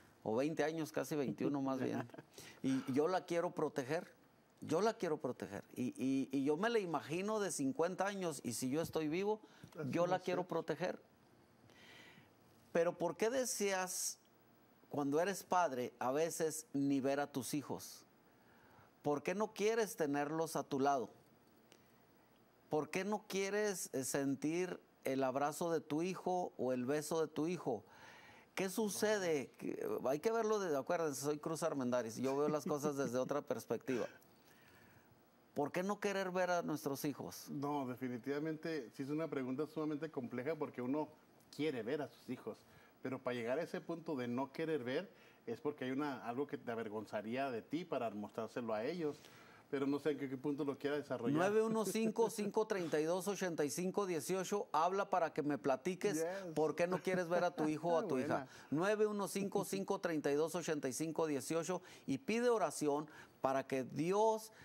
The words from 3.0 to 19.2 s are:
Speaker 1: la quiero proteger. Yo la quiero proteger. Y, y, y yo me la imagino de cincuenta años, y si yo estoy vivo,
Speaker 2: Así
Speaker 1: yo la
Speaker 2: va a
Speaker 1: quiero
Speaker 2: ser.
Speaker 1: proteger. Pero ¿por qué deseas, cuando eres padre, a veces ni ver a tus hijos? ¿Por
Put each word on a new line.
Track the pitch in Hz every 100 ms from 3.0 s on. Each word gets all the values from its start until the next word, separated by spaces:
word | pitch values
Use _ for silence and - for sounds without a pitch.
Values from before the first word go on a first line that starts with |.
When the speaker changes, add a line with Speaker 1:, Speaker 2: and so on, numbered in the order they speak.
| 160
Speaker 1:
la | 185 175
quiero | 170 175
proteger. | 175 147 143 123 165 208 - - _ _ _
Yo | 104 156
la | 220 220
quiero | 175 151
proteger. | 127 120 90 98 - -
Y, | 123 -
y, | 127 135 131
y | 139
yo | 139 151
me | 226
la | 233
imagino | 180 147 117 170 202 220
de | 196
cincuenta | 147 135 131 170 175 190
años, | 202 175 139
y | -
si | 117 131
yo | 147
estoy | 165 160 151
vivo, | 170 202 214 - - - 175
Speaker 2:
Así | 135
Speaker 1:
yo | 151 175
la |
Speaker 2:
va | 180
a |
Speaker 1:
quiero | 185 180
Speaker 2:
ser. | 175
Speaker 1:
proteger. | 165 160 147 180 - - - - - - - - - - - - - - - - - -
Pero | 175 170 170
¿por | 170 165
qué | 220
deseas, | 262 247 - 202 190 185 - - - _ - - - - - -
cuando | 143 143 147
eres | 185 185
padre, | - 180 165 127 120 -
a | 120
veces | 139 165 156 160 151 -
ni | 143 139 139
ver | 131 139
a | 143
tus | 139 113
hijos? | 151 123 90 - - - - - - - - - - - _
¿Por | 143 143